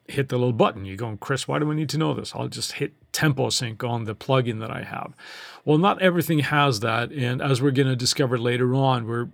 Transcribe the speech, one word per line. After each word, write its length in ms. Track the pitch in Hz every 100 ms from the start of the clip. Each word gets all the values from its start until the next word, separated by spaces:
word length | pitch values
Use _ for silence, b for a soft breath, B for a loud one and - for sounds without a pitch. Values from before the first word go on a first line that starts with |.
| -
hit 200 | - 139
the 80 | 127
little 160 | 123
button. 320 | 117 202 -
You're 120 | 95 98
going, 200 | 117 107
"Chris, 280 | - 135 -
why 140 | 143
do 40 | 151
we 100 | 151
need 120 | 151
to 80 | 147
know 140 | 156
this?" 200 | 120 -
I'll 140 | - 127
just 240 | 123 -
hit 200 | - 143 - _
tempo 360 | - 156 131 120
sync 340 | - 120 110
on 220 | 123 117
the 100 | 110
plugin 440 | 107 - 131 120 110
that 100 | 110
I 120 | -
have. 320 | - - - - B B B B
Well, 140 | - 151
not 240 | 190 196
everything 380 | 190 175 147 156
has 400 | 135 151 143 110
that. 320 | 113 113 123
And 280 | 151 123 127
as 220 | 143 131
we're 80 | 143
gonna 260 | 131 131 127
discover 400 | 123 - 135 123
later 380 | 120 120 123
on, 320 | 131 135 127 110
we're, 220 | 117 120